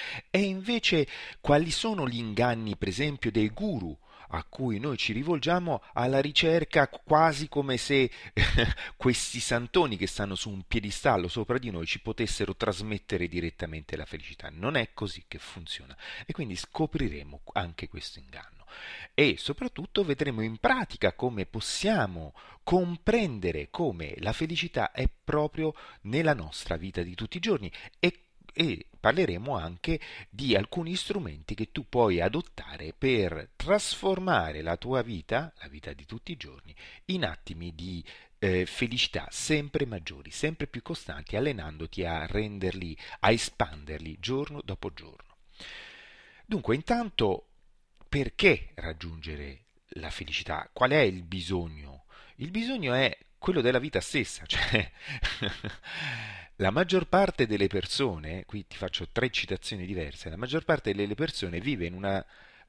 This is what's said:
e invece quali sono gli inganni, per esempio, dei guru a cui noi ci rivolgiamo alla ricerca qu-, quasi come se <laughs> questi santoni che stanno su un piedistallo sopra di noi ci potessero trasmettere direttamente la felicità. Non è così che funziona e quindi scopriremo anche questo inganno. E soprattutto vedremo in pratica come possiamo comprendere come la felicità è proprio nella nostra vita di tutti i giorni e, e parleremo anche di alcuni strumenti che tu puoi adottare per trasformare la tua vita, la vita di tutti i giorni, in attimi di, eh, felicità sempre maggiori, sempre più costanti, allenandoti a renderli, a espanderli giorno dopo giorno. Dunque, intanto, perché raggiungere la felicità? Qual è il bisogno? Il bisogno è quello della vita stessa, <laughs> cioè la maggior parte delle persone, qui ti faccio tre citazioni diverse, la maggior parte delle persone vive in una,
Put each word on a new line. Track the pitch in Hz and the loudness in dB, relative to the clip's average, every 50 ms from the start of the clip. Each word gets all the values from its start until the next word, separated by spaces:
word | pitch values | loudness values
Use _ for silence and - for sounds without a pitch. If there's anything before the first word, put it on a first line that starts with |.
| - - - 113 - _ | -8 -8 -10 -10 -4 _
e | - 190 | 0 2
invece | 202 196 190 190 185 233 240 226 - - 180 156 - - - - - - - - | 2 0 -2 -4 -2 -2 -2 0 2 4 4 4 4 2 -2 -10 -14 -14 -14 -4
quali | - - 147 151 170 165 | 2 4 6 6 6 2
sono | 156 - - 226 214 180 139 | 0 -2 0 0 0 0 0
gli | 123 120 117 | -2 -2 -2
inganni, | 117 110 104 104 120 123 117 113 113 107 95 | -4 0 2 4 4 4 4 2 0 -4 -4
per | - 101 95 | -2 -2 -2
esempio, | 87 117 143 151 143 - - 113 | 0 0 0 -2 -2 -2 -2 2
dei | 107 113 107 107 | 4 4 4 4
guru | - - 208 214 160 110 90 80 69 - _ - - - - - | 2 0 0 0 0 0 -2 -4 -6 -10 _ -20 -20 -20 -10 -6
a | - 82 - | -6 -6 -6
cui | - - - 131 123 107 101 | -8 -6 -4 -2 0 0 0
noi | 127 151 127 | -2 -2 -2
ci | - - - | -2 -2 0
rivolgiamo | 104 117 143 170 175 143 127 160 175 180 175 165 135 - - - - | 0 0 0 0 0 2 2 2 2 4 2 0 -2 -2 -4 -4 -2
alla | - 120 131 135 135 | 0 2 4 4 4
ricerca | 139 147 143 - 170 160 165 170 151 - - 156 139 - | 2 4 2 4 6 6 6 4 4 4 4 4 4 4
qu-, | - - | 2 -4
quasi | - - 156 156 160 160 147 139 156 - | 2 6 8 8 8 8 6 2 -2 -2
come | - 147 139 135 127 | 0 0 0 2 0
se | 120 - - 143 135 127 117 - - - - - | 0 2 4 6 6 6 4 2 -4 -16 -4 2
<laughs> | 107 - - - - 117 - - - - - - | 4 4 6 6 4 4 4 2 -2 -6 -12 -6
questi | - - 131 120 - - - - 120 | 0 2 4 4 4 0 -4 -4 -4
santoni | - - 127 120 120 120 - 185 170 127 104 | -2 0 0 0 0 2 4 4 4 4 2
che | 87 98 | 0 -2
stanno | - - - 101 98 95 | -2 -2 -2 -4 -4 -4
su | 90 - 110 | -4 -6 -6
un | 98 95 92 - | -6 -8 -4 -2
piedistallo | - 113 101 101 - - - 139 113 95 87 87 | 0 0 0 -2 -2 2 4 4 4 4 2 0
sopra | - 117 104 - 123 131 | -2 -2 -2 0 0 0
di | 123 113 | -2 -4
noi | 92 82 82 | -4 -4 -4
ci | - - - | -4 -6 -4
potessero | - 113 - - 113 101 - - 104 98 - | -6 -6 -4 -2 -2 -2 0 0 -2 -2 -2
trasmettere | - - 107 95 92 107 107 107 101 - - 101 85 87 | 0 0 0 0 0 -2 -4 -6 -6 -4 -2 -2 -2 0
direttamente | 85 85 85 82 82 - - - 82 78 78 76 - 82 | -2 -2 -2 -4 -4 -4 -6 -8 -8 -6 -10 -8 -8 -8
la | 76 73 | -8 -8
felicità. | - - 78 - - 73 - - 73 | -8 -10 -12 -12 -14 -14 -14 -14 -12
Non | 73 80 98 135 160 | -8 -6 -2 0 0
è | 135 113 - | 0 0 -2
così | - - 107 98 - - - | -4 -6 -6 -6 -6 -10 -14
che | _ - 85 | _ -16 -14
funziona | - - - 95 82 - - - 67 65 - - - - - - - | -14 -14 -14 -12 -10 -10 -10 -10 -12 -14 -18 -16 -14 -12 -12 -10 -10
e | - | -8
quindi | - - 143 107 90 | -6 -6 -6 -4 -6
scopriremo | - - - - - 165 - - - 90 78 73 71 71 71 71 - - - - | -6 -8 -6 -2 -2 0 0 0 0 -2 -2 -2 -6 -10 -12 -14 -16 -14 -6 -4
anche | - 92 85 82 - - - | -2 -2 -2 -6 -10 -10 -10
questo | - - - - - - | -10 -10 -12 -12 -14 -16
inganno. | - - - - - - - - - - - - - - - - - - _ | -16 -16 -16 -16 -16 -16 -20 -20 -20 -18 -16 -14 -14 -12 -12 -14 -14 0 _
E | - 147 127 85 | 6 6 6 6
soprattutto | - - - 147 - 247 - - - 175 - - 202 196 | 2 -2 -4 -4 -4 -6 -6 -6 -8 -8 -2 0 0 2
vedremo | 156 139 - 151 143 117 110 | 2 0 0 0 -2 0 0
in | 110 110 113 - | -2 -2 -2 2
pratica | - 240 262 254 202 - - - - 92 - | 2 4 4 2 0 -4 -2 0 2 2 2
come | - 127 127 117 101 92 | 2 0 0 0 -2 -4
possiamo | - - 110 - - - - 185 208 220 170 113 95 87 82 78 - - - - - - - | -4 -6 -6 -6 -4 -4 0 2 2 4 4 2 0 -2 -6 -8 -10 -12 -16 -20 -20 -20 -12
comprendere | - - 175 185 180 175 175 - - 214 220 233 208 156 120 101 90 87 78 76 71 - | 0 4 4 4 4 2 -2 -2 2 2 4 4 4 0 -2 -2 0 0 -2 -2 -4 -6
come | - - 170 131 92 82 78 71 - - | -4 -2 0 0 0 -2 -6 -8 -8 -4
la | - 104 | -2 -2
felicità | 123 - 160 156 170 - 175 170 - 123 104 - | 0 0 -2 -2 0 -2 -2 -2 0 0 0 0
è | - - 131 - | 2 2 2 2
proprio | - - _ - 151 151 151 151 - 160 156 156 151 - - - - - | 0 -2 _ 0 2 2 2 2 0 -2 -2 -2 -2 -4 -10 -20 -18 -12
nella | - 101 120 156 165 156 143 | -6 0 0 4 4 4 4
nostra | - 80 76 - - - - 85 | 2 0 -6 -8 -8 -4 -4 -4
vita | 78 87 95 - 90 | -4 -4 -4 -2 -2
di | 87 90 90 | -4 -2 -4
tutti | - 113 - - | -6 -6 -6 -4
i | 180 | -2
giorni | 170 226 185 123 98 82 - - - - - _ | 0 0 0 0 -2 -6 -10 -12 -16 -18 -2 _
e, | 175 180 - - _ _ _ - - - | 2 2 2 -2 _ _ _ -20 -20 -6
e | - - 170 147 95 - - - - - | -2 0 0 2 0 -2 -6 -12 -6 2
parleremo | - 107 135 185 175 - 87 90 113 143 131 | 4 4 6 6 4 2 0 -2 -4 -4 -4
anche | 95 80 85 87 - - - 160 147 - - - - - - | -4 -4 -6 -8 -4 -2 -2 -2 -2 -4 -8 -14 -14 -16 -14
di | - 107 139 131 107 | -10 -4 2 4 4
alcuni | 95 101 - - 175 165 165 185 | 4 4 2 -4 -6 -4 -4 -4
strumenti | - - - 208 202 143 87 73 78 76 - 107 | -4 -4 -2 -2 -2 -4 -4 -8 -8 -8 -6 -6
che | - 110 - | -4 -4 -4
tu | - 147 - - | -6 -8 -6 0
puoi | - 123 117 101 87 85 | 4 6 6 6 6 6
adottare | 85 101 123 165 - - - - - - - - 73 80 - | 4 2 2 0 -4 -6 -10 -16 -14 -12 -12 -10 -10 -10 -4
per | - 139 131 123 110 95 85 80 78 - - _ | 0 2 4 4 4 4 2 0 -4 -8 -10 _
trasformare | - - 160 202 208 - - - - 190 190 190 185 185 185 156 101 82 78 76 76 | -6 0 2 2 2 2 0 -4 -2 0 0 0 2 2 2 4 4 2 0 -2 -4
la | 80 82 87 | -2 -2 -2
tua | - - 120 135 127 | -2 0 0 0 0
vita, | 110 120 107 82 73 - 110 131 165 156 - - | 0 0 -4 -6 -4 -2 0 0 0 -4 -8 -16
la | 76 73 | -16 -16
vita | 71 76 - 73 | -14 -12 -12 -12
di | 71 69 73 | -12 -12 -12
tutti | - 110 113 - - | -12 -12 -12 -10 -10
i | 170 | -10
giorni, | 127 - - 65 - - - - - - - - - - | -10 -12 -14 -16 -18 -18 -20 -18 -18 -18 -18 -20 -10 -6
in | - 185 180 131 | -4 -2 -2 -2
attimi | 85 78 - - - 82 82 87 87 80 | -2 -4 -6 -10 -12 -10 -8 -8 -8 -8
di, | 80 87 92 90 82 - - - - - - - _ | -8 -8 -6 -6 -8 -8 -10 -16 -20 -20 -20 -4 _
eh, | 101 95 92 90 92 | 2 4 4 4 2
felicità | - - - 127 113 120 123 - - - 85 71 - | 0 -2 -2 -2 0 0 0 0 0 0 -4 -6 -6
sempre | - - - - 156 147 147 139 - 151 139 | -6 -4 0 2 2 2 2 0 -2 -2 -2
maggiori, | 120 107 90 80 - - 69 - - | -2 -4 -6 -8 -10 -12 -14 -14 -14
sempre | - - - 156 165 - 147 | -6 -2 -2 -2 -2 -4 -6
più | - - 120 | -6 -8 -8
costanti, | - - 160 - - - 82 78 78 - 101 | -8 -8 -8 -8 -8 -10 -10 -10 -6 -2 0
allenandoti | 107 135 151 127 95 76 78 76 78 80 - - 92 90 | 0 0 0 0 -2 -6 -8 -8 -8 -10 -8 -4 -4 -2
a | 85 82 78 78 | -2 -2 -2 -2
renderli, | 80 87 104 107 104 104 98 95 92 90 95 90 82 76 - - - - - | -2 -2 -2 -2 -2 -4 -4 -4 -4 -4 -4 -6 -8 -10 -10 -14 -16 -2 4
a | - 104 | 6 6
espanderli | 117 117 - - - - 110 - - 76 73 78 76 76 80 80 78 - | 6 6 2 -2 -2 0 -2 -2 -2 -6 -10 -10 -10 -8 -8 -10 -10 -6
giorno | - 117 131 135 147 147 147 143 | -4 -2 -2 -2 -2 -4 -8 -10
dopo | - - 98 - - 98 | -8 -8 -8 -6 -8 -8
giorno. | - - 80 78 - - - - - _ _ - - - - - - - - - - - - - - - - - - - - | -10 -12 -16 -18 -20 -20 -20 -20 -20 _ _ -20 -20 -18 -16 -16 -16 -16 -16 -18 -18 -20 -20 -20 -20 -20 -20 -20 -20 -20 -6
Dunque, | - 220 165 - - 117 | -4 -4 0 2 2 0
intanto, | 151 - - 240 240 233 202 - - 117 98 92 - - _ _ _ _ _ _ _ _ _ _ - - - | 2 2 2 0 0 0 0 0 2 2 2 2 0 -4 _ _ _ _ _ _ _ _ _ _ -20 -8 -4
perché | - 143 131 - - - 202 185 127 - - - - | -2 0 0 -2 2 4 6 6 6 6 2 -6 -12
raggiungere | - - 82 80 78 85 82 82 82 78 80 76 71 71 69 69 - _ _ _ _ _ _ - | -8 -8 -8 -8 -8 -10 -10 -10 -10 -10 -10 -10 -10 -10 -12 -14 -16 _ _ _ _ _ _ -12
la | 87 80 80 | -10 -8 -8
felicità? | - - - - - - - - 80 - - - | -8 -8 -6 -6 -4 -4 -4 -2 -4 -4 -4 -6
Qual | - - 123 127 | 0 2 4 6
è | 147 156 | 6 6
il | 131 98 92 90 | 6 4 4 0
bisogno? | 85 82 95 92 82 85 95 87 85 80 78 71 71 69 67 67 - - - - - - - | -4 -6 -6 -4 -2 0 0 -2 -2 -4 -8 -12 -14 -14 -16 -18 -20 -20 -20 -20 -20 -20 -12
Il | - 131 170 | -10 -8 -4
bisogno | 185 226 233 247 269 226 160 127 | -4 -2 -2 -2 -2 -2 0 2
è | 123 131 135 113 - - - _ _ _ | 4 4 4 2 2 -2 -10 _ _ _
quello | - 185 180 147 | 0 2 2 4
della | 117 123 127 123 | 6 6 4 4
vita | 135 156 - 90 | 2 0 0 -2
stessa, | - - - 143 104 - - - - | 0 0 0 0 0 -2 -4 -8 -6
<laughs> | |
cioè | - - - - - 117 107 - - - - - - 143 117 - - - - 107 98 - - - 110 - - - - - - 156 139 123 113 110 107 101 - - - - | -2 0 0 2 4 4 2 2 0 -6 -12 -12 -10 -6 -2 -2 -2 -2 -2 -4 -4 -4 -6 -8 -10 -10 -12 -12 -10 -8 -8 -6 -6 -6 -8 -8 -10 -12 -14 -16 -16 -4
la | - 98 95 | 0 0 2
maggior | 107 151 185 165 185 185 160 - | 4 2 2 4 2 2 4 4
parte | - 190 202 185 - - 127 | 4 6 6 4 4 2 2
delle | 107 104 101 101 92 | 2 4 4 4 2
persone, | 101 95 85 - - - 139 117 90 78 76 76 87 92 - | 2 0 -2 -2 0 0 0 0 0 -2 -6 -6 -6 -8 -8
qui | - - 104 90 | -8 -10 -10 -10
ti | - - | -10 -8
faccio | - - - - - 90 - | -6 -4 -4 -4 -4 -6 -4
tre | - - 127 120 | 0 0 0 0
citazioni | - - - - 95 87 - - 110 95 90 | 0 -2 -2 -2 -4 -4 -4 -6 -8 -6 -6
diverse, | 92 101 90 78 69 - - - 80 | -4 -4 -4 -4 -6 -8 -10 -10 -10
la | 80 | -8
maggior | 98 123 127 143 165 - | -8 -4 -2 -2 0 2
parte | - 160 135 - 107 | 2 2 2 2 0
delle | 98 101 104 101 107 | 2 2 0 0 0
persone | - 160 165 - - 101 87 85 85 | -2 -2 -2 -2 -4 -6 -4 -4 -2
vive | 90 143 139 92 85 | -2 -2 -2 -2 -2
in | 85 90 | -4 -4
una, | 92 101 98 98 95 - - - - - - - - - | -2 0 0 0 0 -2 -6 -12 -20 -20 -20 -20 -20 -12